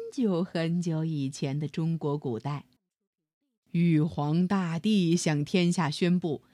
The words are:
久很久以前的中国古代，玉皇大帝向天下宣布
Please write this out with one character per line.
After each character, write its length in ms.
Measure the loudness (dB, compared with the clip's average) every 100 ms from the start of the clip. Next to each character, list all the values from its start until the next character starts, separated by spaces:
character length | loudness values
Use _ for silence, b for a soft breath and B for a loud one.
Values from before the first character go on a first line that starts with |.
| -8
久 280 | -2 0 0
很 400 | -2 -2 0 0
久 220 | 0 -2
以 260 | -2 -2 -4
前 300 | -4 -4 -4
的 80 | -4
中 300 | -2 -2 -2
国 200 | -2 -4
古 220 | -4 -6
代， 260 | -6 -8 -10 _ _ _ _ _ _ _ _ _ _
玉 300 | 2 4 4
皇 460 | 2 -2 0 0 2
大 320 | 0 -2 -2
帝 380 | 2 2 4 2
向 260 | 2 0
天 280 | 0 2 2
下 180 | 2 0
宣 280 | 0 2 2
布 260 | 0 -6 b